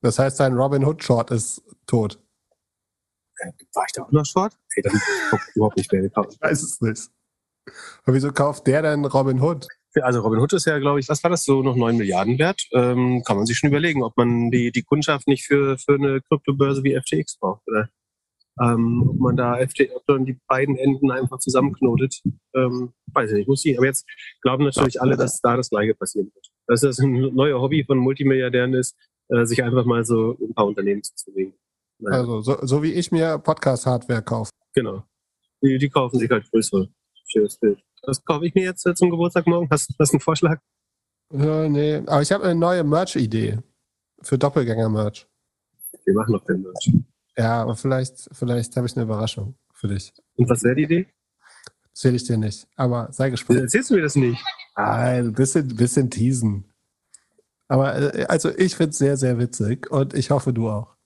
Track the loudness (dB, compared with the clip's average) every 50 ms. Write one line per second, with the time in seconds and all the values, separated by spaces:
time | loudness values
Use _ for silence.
0 | 0 0 2 2 2 0 2 2 0 2 2 2 2 2 2 2 2 2 0 -2
1 | 0 0 2 2 2 0 -2 -2 -2 -4 -10 -12 _ _ -20 _ _ -2 0 0
2 | 0 0 -4 -10 _ _ _ _ _ _ _ _ _ _ _ _ _ _ _ _
3 | _ _ _ _ _ _ _ -14 -14 -14 -14 _ -20 _ -6 -4 -4 -4 -6 -12
4 | -6 0 2 2 2 2 -2 -2 -2 -2 _ _ _ _ -6 -4 -2 0 0 0
5 | 0 0 -4 -4 -2 -2 -2 -2 -2 -4 -2 0 0 0 0 -2 -2 -2 0 0
6 | 0 -2 -2 -2 -4 -4 -6 _ -4 -2 -2 -2 -4 -8 -8 -4 -4 -4 -4 -4
7 | -10 -20 _ _ _ _ _ _ _ _ _ _ _ -20 -20 -20 -20 -20 -20 _
8 | _ 0 2 2 0 -2 0 0 0 0 0 -2 0 2 2 2 2 0 0 0
9 | -2 0 2 2 2 2 2 2 2 0 0 -2 -8 -16 -20 _ _ _ _ 0
10 | 2 2 0 0 0 0 2 2 2 2 2 0 0 0 0 0 0 0 0 0
11 | 0 -2 -4 -2 0 -2 -2 -2 0 2 2 2 2 0 0 2 2 2 2 0
12 | 0 0 0 0 0 0 0 0 0 0 0 -4 -8 -2 0 2 2 2 2 2
13 | 2 2 0 0 0 0 0 0 0 -2 -2 0 2 2 2 2 0 0 0 0
14 | -2 -2 0 2 2 2 2 2 0 2 2 2 0 0 -2 -4 -2 _ 0 0
15 | 0 0 -2 -2 2 0 0 0 2 0 2 2 2 0 -2 -4 0 0 2 2
16 | 2 0 0 -2 0 _ -2 -2 _ -2 0 2 2 2 2 0 0 0 0 0
17 | -2 -2 -2 -2 -2 -4 -8 _ -4 -6 -6 -4 _ -4 -2 -2 -2 -4 _ _
18 | _ _ _ _ _ _ _ _ _ _ _ -2 0 0 2 2 0 0 2 2
19 | 2 0 2 2 0 0 2 0 0 0 0 0 -2 -4 0 0 0 0 0 -10
20 | _ 0 0 0 0 -4 -4 -10 _ _ 0 0 0 0 0 0 2 0 2 2
21 | 0 0 0 0 -4 -4 -4 -6 -6 -2 0 2 2 2 0 0 0 2 2 2
22 | 0 0 -4 -4 _ -6 -6 -6 _ _ _ 0 0 0 0 -4 -6 -8 _ _
23 | _ -4 -2 -2 0 0 0 -2 2 0 0 0 2 0 2 2 2 0 0 -2
24 | -8 _ -20 -20 -20 -20 -20 _ -2 -2 0 2 0 0 2 2 0 0 0 0
25 | 0 0 2 2 0 -2 -2 0 0 2 2 2 -2 -2 -2 0 0 0 0 _
26 | -4 -8 -4 -6 -6 -6 _ _ _ -20 _ _ _ 0 0 2 2 0 2 2
27 | 0 2 2 2 0 0 2 2 2 2 2 0 0 0 0 0 0 2 2 2
28 | 2 0 0 0 2 2 2 2 0 0 0 0 0 2 0 0 -2 -2 -6 _
29 | _ _ _ _ _ _ 2 2 2 2 2 0 0 2 2 2 2 2 2 0
30 | 2 2 2 2 2 0 -2 -4 -6 -8 0 0 0 0 0 -2 -2 -2 -2 -2
31 | -4 -10 _ -14 -18 -12 -6 -6 -6 -6 -6 _ _ _ _ _ _ _ _ _
32 | -4 -2 0 0 0 -2 -4 -4 -2 -2 -2 -2 0 0 0 0 0 0 -2 -2
33 | -4 0 0 0 0 0 -2 -2 0 -2 -2 0 2 0 0 0 0 0 0 -2
34 | -2 -2 -4 -4 -2 -4 -4 -4 -4 -8 -12 _ _ _ _ -2 -2 -2 -8 -10
35 | -14 _ _ _ _ _ _ _ _ _ _ _ 2 2 2 2 0 0 0 0
36 | 0 2 0 0 0 2 0 0 -2 _ 0 0 0 2 0 -2 -2 -2 _ _
37 | _ _ _ _ _ -2 0 0 0 0 -2 _ 0 0 0 0 _ _ _ _
38 | -6 -6 -6 -6 _ -4 -4 -2 -2 0 0 0 0 0 -4 -2 -2 -2 0 2
39 | 2 2 2 2 -2 0 0 0 2 2 2 2 0 0 0 -2 -2 -4 0 _
40 | 0 2 2 0 2 2 0 2 2 0 0 0 _ _ _ _ _ _ _ _
41 | _ _ _ _ _ _ -4 0 0 2 2 0 0 0 2 2 2 0 0 -2
42 | -2 0 2 2 2 2 0 0 2 0 2 2 2 2 2 2 2 2 2 0
43 | 0 0 -2 -2 -2 0 0 -2 -2 -2 -2 -4 -8 _ _ _ _ _ _ _
44 | _ _ _ _ -6 -2 -2 0 0 2 2 0 0 0 0 0 0 0 0 0
45 | -2 -2 -4 -8 -20 _ _ _ _ _ _ _ _ _ _ _ -20 -20 -20 -8
46 | _ 0 0 0 2 0 -2 -2 _ -4 -4 -4 -4 -8 -12 -6 -2 2 2 2
47 | 2 _ _ _ _ _ _ -2 -2 0 0 -2 -2 -4 -6 -4 -2 -2 -2 -2
48 | -2 -4 -8 -16 -20 -20 -10 -8 -4 -2 -2 -2 -2 -4 -4 -4 -4 -2 -2 -4
49 | -4 -4 -4 -4 -4 -4 -6 -6 -10 -10 -12 _ _ _ _ _ -6 -4 -4 -4
50 | -8 -10 _ _ _ _ _ 0 2 2 2 2 2 0 2 2 0 2 0 0
51 | 0 _ _ _ _ _ _ _ _ -20 -20 -20 _ -20 _ _ _ _ _ -2
52 | 0 0 2 2 -2 -2 -2 -2 -2 -4 -6 -8 -16 _ _ _ -2 -2 -2 -2
53 | -6 -8 -6 -4 -4 -2 -2 -4 0 0 0 0 2 0 0 -2 0 2 2 2
54 | 2 2 2 2 2 2 0 -2 -6 -10 -12 -12 -18 _ _ -4 -2 -2 0 0
55 | 0 0 0 0 0 -2 2 0 0 2 2 0 0 0 0 0 0 2 2 2
56 | 0 0 0 0 0 0 0 0 0 -2 -2 -2 -8 _ _ _ _ _ _ _
57 | _ _ _ _ _ _ _ _ _ _ _ _ _ _ 0 2 2 2 0 -2
58 | -2 -2 -2 -4 -2 0 0 0 0 -2 0 0 0 0 2 0 -2 -2 0 0
59 | 0 2 2 2 0 0 0 0 -2 -4 -2 -4 -2 -2 -2 -4 -6 -4 -2 -2
60 | -2 0 -2 -4 -2 0 0 0 0 -2 -2 -2 -2 -2 -4 -6 -8 -10 _ _
61 | _